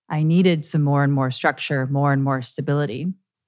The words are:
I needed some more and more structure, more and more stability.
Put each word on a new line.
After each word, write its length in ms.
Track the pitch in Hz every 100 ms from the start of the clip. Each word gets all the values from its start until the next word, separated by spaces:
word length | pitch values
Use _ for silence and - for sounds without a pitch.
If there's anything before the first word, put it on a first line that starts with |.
| -
I 140 | 156
needed 420 | 156 170 185 165
some 180 | 147 160
more 220 | 143 143
and 80 | 139
more 180 | 139 131
structure, 560 | 123 156 139 - 139 131
more 260 | 139 143
and 100 | 139
more 180 | 135 131
stability. 720 | 123 - 143 143 147 123 170 190 _ _